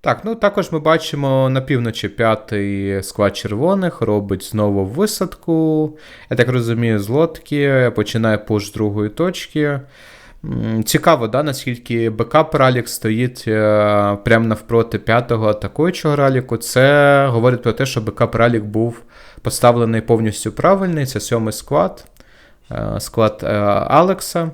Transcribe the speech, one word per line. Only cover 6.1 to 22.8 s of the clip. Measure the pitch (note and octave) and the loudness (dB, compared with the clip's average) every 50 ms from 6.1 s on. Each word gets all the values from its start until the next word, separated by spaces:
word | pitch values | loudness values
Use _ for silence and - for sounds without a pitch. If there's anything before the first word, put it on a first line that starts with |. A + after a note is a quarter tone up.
| - - - - | -20 -20 -10 -8
Я | C3 | 0
так | A#2+ A#2+ A#2 | 0 0 2
розумію, | B2 B2+ A#2 A2+ A#2 A#2 A#2 A#2 A2+ G#2 | 2 -2 0 0 -2 0 0 0 0 0
з | G2 G2+ | -2 -2
лодки, | A#2+ C#3+ E3 E3 E3 - - - D3 D3 C#3+ C#3 C3+ C3 B2+ A#2+ A2+ | 0 0 0 0 -2 -8 -10 -6 -2 0 0 2 2 2 2 2 0
починає | - G#2+ - - A2+ A2 A2+ G#2+ G#2 | 0 -4 -2 0 0 0 2 0 0
пуш | - - A2 G#2 G2 | -2 -2 -2 -2 -2
з | - - | -4 -4
другої | - A2 G#2 G2+ G#2 G#2 G#2+ | -4 -2 -2 0 -2 -4 -4
точки. | G#2 - E3 F3+ F3+ - - - - D#3 D3+ D3 C#3+ C#3 C3 - - - - - - - - - - - - | -2 -2 -2 -2 -2 -6 -12 -8 -4 -2 -2 0 -2 -4 -8 -12 -20 -20 -20 -20 -20 -20 -20 -20 -20 -14 -10
М, | - B2+ A#2+ A2 A2 A2 A2 G#2+ | -6 -4 -4 -2 -2 -2 -2 -2
цікаво, | - - D#3 - F3+ E3 C#3 A#2 A2 | 0 0 2 4 4 2 4 2 -2
да, | G#2+ B2+ D3+ | -2 -2 -2
наскільки | D3+ C3 - - C3 B2 A#2 - - A#2+ A#2 A2+ A2+ | -2 -4 -6 -6 -6 -6 -8 -6 -4 -2 0 0 -2
бекап | G#2+ A2 A#2 - - D3+ D#3+ D#3 - | 0 -2 -4 0 2 0 0 2 2
ралік | D3 C3+ C3 B2+ B2 A2+ - | 2 4 4 2 0 -2 -6
стоїть, | - - - A2+ A2 A2+ B2 B2+ B2+ - - A2+ | -10 -6 -2 -2 0 0 -2 -2 -4 -6 -4 -2
е, | G#2+ G#2+ G#2+ G#2+ G#2+ G#2+ G#2 G#2 G#2 G#2 G2+ G2+ G#2 G2+ - | 0 2 2 4 4 4 4 4 2 2 2 0 0 -2 2
прямо | A#2+ A2+ A2+ A2+ | 2 4 4 4
навпроти | A2+ A2 G#2+ - - A#2 A#2 A2+ A2+ - G#2+ | 2 -2 -4 -4 0 0 0 0 0 -4 -6
п'ятого | - - A2 A#2+ B2 B2+ A#2+ A2 A2 G#2+ | -2 0 0 0 2 0 -2 0 2 0
атакуючого | G#2+ G#2+ - G2 - - D3+ F3 F3+ - - D#3 D3 | 0 0 -4 -10 -4 -2 -2 -2 -2 -2 -2 -2 0
раліку. | C#3+ C#3 C#3 C3+ C3 B2 B2+ A#2+ | 2 2 2 2 0 -2 -2 -6
Це | A2+ - - - B2+ C3 C#3 C#3+ D3 C#3+ C#3+ C#3+ C#3 C#3 | -6 -6 -2 2 4 4 6 6 6 6 6 6 4 4
говорить | C#3 A#2+ A#2 A2+ B2+ B2 A#2 - | 4 2 4 4 4 2 2 0
про | A#2+ A2 | -2 0
те, | - A#2 | 0 -2
що | - - A#2+ | -2 -2 -4
бекап | A2 A2+ - - B2 A2+ - | -4 -6 -2 0 -2 0 2
ралік | A2+ A2+ A#2+ A#2+ A2+ G#2+ | 2 2 4 2 0 -2
був | G#2+ G#2 A2 A2+ A#2 A#2+ - - - - - - - - - - | -2 -2 -2 -2 -2 -4 -8 -16 -20 -20 -20 -20 -20 -20 -8 -8
поставлений | - - - - A#2+ A#2+ A#2+ A#2 A2+ A2+ A2 | -6 -4 4 4 4 4 4 2 2 0 -2
повністю | G#2+ - A#2 A2+ A2+ A2 G2+ - - A2 A2 | 2 2 2 2 2 0 -2 -4 -6 -8 -6
правильний. | - - E3 G3 G3 F#3+ F#3 E3+ D#3 C#3 | 0 2 2 2 2 0 -2 -2 -2 -4
Це | C3 - G#2+ | -4 -4 -6
сьомий | - - B2 A#2 A2 A2 G#2+ | -4 -2 -2 -2 -2 -2 -6
склад, | - - - C#3 D3 F3 F#3 - - - - _ _ - _ _ _ - _ - _ _ _ - | -8 -8 -4 0 0 0 0 -4 -10 -20 -20 _ _ -20 _ _ _ -20 _ -20 _ _ _ -8
е, | - | -6